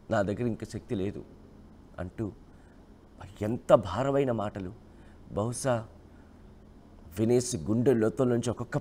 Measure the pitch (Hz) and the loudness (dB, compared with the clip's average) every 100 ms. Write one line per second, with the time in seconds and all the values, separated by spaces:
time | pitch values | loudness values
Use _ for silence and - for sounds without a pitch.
0 | - 110 98 104 120 104 110 107 - 104 | 0 0 2 0 -2 -4 -6 -10 -6 -4
1 | 98 - - - - - - - - - | -4 -6 -14 -20 -20 -20 -20 -20 -18 -12
2 | 92 - 104 - - - - - - - | -10 -6 -6 -8 -18 -20 -20 -20 -20 -20
3 | - - - - 107 123 - 127 98 101 | -20 -20 -18 -6 -4 -2 6 6 6 -2
4 | 135 139 135 113 104 104 90 117 - - | 2 2 2 0 -4 -6 -10 -12 -20 -20
5 | - - - - 110 120 135 120 - - | -20 -20 -8 -4 -2 -2 -2 -2 -4 -16
6 | - - - - - - - - - - | -20 -20 -20 -20 -20 -20 -20 -20 -20 -20
7 | - - 110 123 120 101 76 113 120 117 | -10 -2 2 4 2 -4 0 2 4 4
8 | 107 107 127 120 117 104 120 143 | 2 2 2 2 0 -4 -4 -2